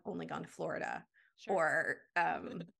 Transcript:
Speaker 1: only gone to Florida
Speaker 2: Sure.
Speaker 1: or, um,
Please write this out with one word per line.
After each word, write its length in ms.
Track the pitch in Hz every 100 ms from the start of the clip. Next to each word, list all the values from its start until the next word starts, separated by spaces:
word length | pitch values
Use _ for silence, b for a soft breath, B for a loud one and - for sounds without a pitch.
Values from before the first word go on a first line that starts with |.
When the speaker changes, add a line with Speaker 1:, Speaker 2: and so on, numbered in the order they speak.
| -
Speaker 1:
only 200 | 175 165
gone 180 | 151
to 60 | 165
Florida 540 | - 160 - - 60 - b b _
Speaker 2:
Sure. 180 | - 180
Speaker 1:
or, 640 | 156 147 131 - - -
um, 400 | 170 - 175 165 170